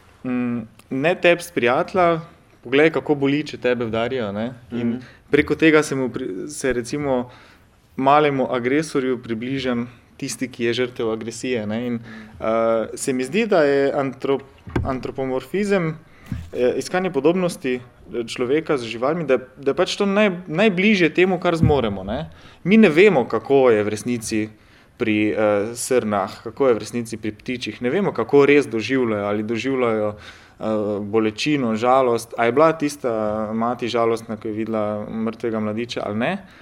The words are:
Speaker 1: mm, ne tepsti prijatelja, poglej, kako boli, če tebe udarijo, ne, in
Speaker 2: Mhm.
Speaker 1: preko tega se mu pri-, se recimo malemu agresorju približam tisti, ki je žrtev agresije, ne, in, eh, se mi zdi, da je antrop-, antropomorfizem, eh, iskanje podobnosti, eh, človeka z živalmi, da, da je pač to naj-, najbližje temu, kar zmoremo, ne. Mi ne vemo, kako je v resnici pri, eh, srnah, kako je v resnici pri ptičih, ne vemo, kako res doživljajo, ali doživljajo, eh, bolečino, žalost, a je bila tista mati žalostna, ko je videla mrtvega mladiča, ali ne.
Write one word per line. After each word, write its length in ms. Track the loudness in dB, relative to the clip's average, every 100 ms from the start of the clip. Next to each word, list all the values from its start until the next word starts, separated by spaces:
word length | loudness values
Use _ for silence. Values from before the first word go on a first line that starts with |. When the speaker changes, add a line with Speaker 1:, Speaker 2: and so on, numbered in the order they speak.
| _ _
Speaker 1:
mm, 400 | -6 -4 -4 -4 -8 -16 _
ne 280 | -2 0 2
tepsti 360 | 4 2 0
prijatelja, 680 | 0 2 2 0 2 2 2 -4 -18 _ _ -2
poglej, 260 | 4 4
kako 240 | 2 0 0
boli, 240 | 2 0
če 160 | -4 -4
tebe 280 | -2 0 -2
udarijo, 460 | -2 -2 -2 -4
ne, 200 | -4 -6 -8 -8
in 200 | -4 -2
Speaker 2:
Mhm. 120 | -4 -8 -20 _
Speaker 1:
preko 280 | 0 0 2
tega 260 | 6 6
se 140 | 4 -2
mu 140 | -4
pri-, 380 | -6 -8 -8 -10
se 260 | -6 -4
recimo 560 | -4 -4 -6 -2 -2 -4 -12 -20 -20 _ _ _ 0
malemu 500 | 4 6 4 2 -2
agresorju 720 | -2 0 0 0 -2 -2 -4
približam 680 | -4 -6 -4 -4 -2 -4 -6 -12 _
tisti, 340 | -12 -10 -8 -8
ki 160 | -4 -2
je 80 | 0
žrtev 340 | -2 -2 -2
agresije, 560 | -2 -6 -8 -4 -4 -2
ne, 200 | -4 -4
in, 100 | -6
eh, 500 | -8 -18 -18 -6 -2 0 2 0 -2
se 220 | -4 -4
mi 100 | -2
zdi, 220 | -2 -2 2
da 180 | 4
je 280 | 4 4 2
antrop-, 520 | 0 -2 -4 -2 -2 -4 -20 -8 -4
antropomorfizem, 1120 | -2 -4 -6 -6 -4 -4 -4 -4 0 0 0 -6 -14 -20 -12 -12 -8
eh, 240 | 0 0 0
iskanje 340 | -2 -4 -2
podobnosti, 680 | 2 2 2 0 -4 -4 -4
eh, 60 | -8 -20 -10 -8 -8
človeka 520 | -4 0 0 0 -2
z 60 | -4
živalmi, 380 | -4 -2 -2
da, 140 | 0 -2 -2
da 180 | -6 -2
je 40 | 0
pač 200 | -2 -2
to 100 | 0
naj-, 360 | 2 2 0 -4
najbližje 640 | 0 2 4 2 4 2
temu, 280 | 4 2 2
kar 160 | 0 0
zmoremo, 480 | 2 2 0 -4
ne. 260 | -6 -8 -8 -16 -20 -10
Mi 160 | 4 6
ne 120 | 6
vemo, 360 | 8 6 6 2
kako 440 | -2 2 6 6
je 140 | 6
v 60 | 2
resnici 600 | -2 -4 -6 -4 -4 -4 -10 _ _ _ -4
pri, 160 | 0 2 2
eh, 60 | 2 2 2 0
srnah, 680 | -6 0 0 2 0 -2 -6
kako 260 | -12 0 2
je 60 |
v 40 | 2
resnici 380 | 0 -6 -6 -8
pri 140 | -8
ptičih, 500 | -8 -8 -8 -8 -6
ne 80 | -4
vemo, 220 | 0 -2
kako 340 | -2 2 6 8
res 220 | 6 4
doživljajo, 580 | -2 -2 0 0 0 -2
ali 180 | -2
doživljajo, 720 | -2 -4 -2 0 0 0 -2 -6 -14 -20 -20 -8
eh, 80 | -4 -2 -2 -4
bolečino, 760 | 0 0 0 0 -2 0 0 0
žalost, 580 | 4 4 4 0 -4 0
a 80 |
je 80 | 2
bila 220 | 4 4
tista 360 | 4 -4 -4 -4 -2 -2 -4 -4
mati 360 | -2 -4 -4 -4
žalostna, 480 | 0 0 0 -4 -10
ko 120 | -8
je 60 |
videla 520 | -6 -4 -2 -2 -4 -6
mrtvega 540 | -6 -6 -4 -4 -2
mladiča, 420 | -4 -4 -6 -6
ali 120 | -6 -4
ne. 200 | -4 -4 -10 -20